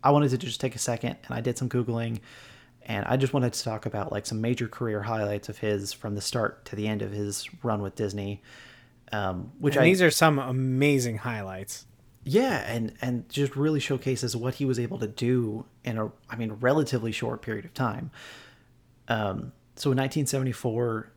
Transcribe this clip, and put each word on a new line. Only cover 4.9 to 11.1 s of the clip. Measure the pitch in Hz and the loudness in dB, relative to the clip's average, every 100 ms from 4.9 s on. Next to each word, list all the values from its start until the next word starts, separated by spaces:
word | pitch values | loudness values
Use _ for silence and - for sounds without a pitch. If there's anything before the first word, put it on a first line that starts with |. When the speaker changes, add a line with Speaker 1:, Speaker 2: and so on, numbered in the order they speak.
| 104 | -2
Speaker 1:
highlights | 104 113 104 104 - | -2 -2 0 -2 -6
of | 104 | -4
his | 110 104 98 | 0 0 -2
from | - 110 | -8 -6
the | 104 | -4
start | - 123 104 - - | -4 0 -2 -2 -12
to | 101 | -4
the | 107 | -2
end | 107 | -2
of | 104 | -4
his | 101 101 101 - - | -4 -4 -4 -8 -6
run | 123 107 | -2 -2
with | 98 | -2
Disney, | - 107 104 98 101 - - - - - _ - | -2 -4 -2 -6 -8 -12 -20 -20 -20 -20 _ -8
um, | 107 98 90 92 - | -4 -2 -4 -8 -2
which | 147 139 | 0 6
Speaker 2:
And | |
Speaker 1:
I | 131 | 6
Speaker 2:
these | 185 | 8
are | 175 | 6
some | - 160 143 | 6 6 4
amazing | 131 131 131 127 143 139 120 | 0 0 0 4 4 4 2